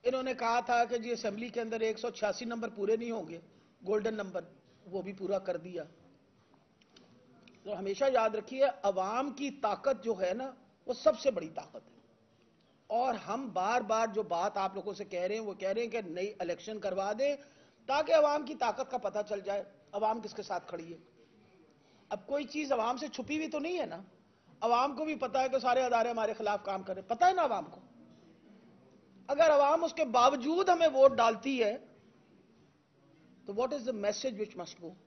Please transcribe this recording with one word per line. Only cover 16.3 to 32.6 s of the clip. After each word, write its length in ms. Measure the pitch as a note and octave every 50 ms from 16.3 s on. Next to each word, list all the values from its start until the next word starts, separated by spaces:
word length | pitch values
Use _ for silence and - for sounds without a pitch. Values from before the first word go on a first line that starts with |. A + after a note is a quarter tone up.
| G#3 - F#3
इलेक्शन 360 | E3+ F3 E3 - G#3+ A3 G#3+
करवा 340 | G3+ G3 F#3 G3 G3 G3+ G#3+
दें 220 | A3 C4+ C#4+ D4 C#4 - - - - - _ _ _ _ -
ताकि 240 | C4 D4 D#4 D4 E4
अवाम 320 | D#4+ D4+ D4 D4 D4+ D4
की 100 | A#3+ D4+
ताकत 340 | - B3+ A#3 G#3 B3+ C4 -
का 100 | B3 B3
पता 220 | - G3+ F#3 G#3 G#3
चल 160 | G#3 G#3+ G3+
जाए, 260 | F#3 F#3+ G3 G3+ F#3+ - - - _ _ -
अवाम 260 | G3+ G#3+ G#3+ A3+ A#3
किसके 220 | G#3+ G#3 - - G3
साथ 280 | - F#3+ F3 - -
खड़ी 140 | - E3+ E3
है। 140 | E3 E3+ D#3+ - _ _ _ - _ _ - - _ _ - - _ _ _ _ _ _ _ _ _
अब 140 | G#3+ G3+ - -
कोई 160 | C#4 C#4+ D4
चीज 280 | A3+ - D4 D#4 C4+ C4+
अवाम 240 | A#3+ A3 A#3 B3+
से 120 | B3+ D4+ D4
छुपी 280 | - - A#3 - D4
हुई 100 | D#4 D#4+ D4
तो 100 | D#4+ D4+
नहीं 200 | C#4+ E4 F4+ F4
है 80 | C#4+
ना, 100 | F3 D#3+ F3 G3 - - _ _ _ _ _ _ _ - _ -
अवाम 320 | A#3 A#3+ A#3+ B3+ C#4+ C#4
को 100 | A#3 D#4
भी 100 | D#4 D4+
पता 240 | A#3 C4+ B3+ G3+ C4
है 80 | C4 C4
कि 120 | B3+ C4
सारे 220 | A3+ B3+ B3 B3+ C4
अदारे 280 | B3 A#3+ A#3 A3+ A#3+
हमारे 240 | A#3 A3+ A3 G#3+ G#3+
खिलाफ 300 | - A3+ G#3 G#3 G3+ -
काम 160 | G3 F#3+ F#3+ F#3+
कर 120 | F#3+ F#3+
रहे 80 | F#3 F#3+
हैं, 60 | -
पता 180 | A#3 A3+ F4
है 80 | F4+ F#4+
ना 80 | F#4 E4
अवाम 220 | C4+ A3+ F#3+ D#3+
को। 160 | E3 - - - - - - - - - - - - - _ _ - - - - - - - - - - - _ - - - - -
अगर 220 | C#4 C#4+ E4 D#4+
अवाम 340 | D4+ C#4+ C#4+ C#4 D4+ E4 E4+
उसके 200 | D#4+ E4 - D#4
बावजूद 680 | B3+ A3 B3 A#3+ C4 C#4 C4+ A#3 C#4+ D#4+ F4+ F#4+ F#4+
हमें 160 | F4+ E4 E4+ D#4
वोट 260 | C4+ C4+ C4+ C4+ C4
डालती 420 | A3 A#3 A#3 A3+ F#3+ - C4+ C#4 B3+
है, 140 | A3 G3+ A3 C4+ - - - - _ - _ - _ _ - - - _ _ _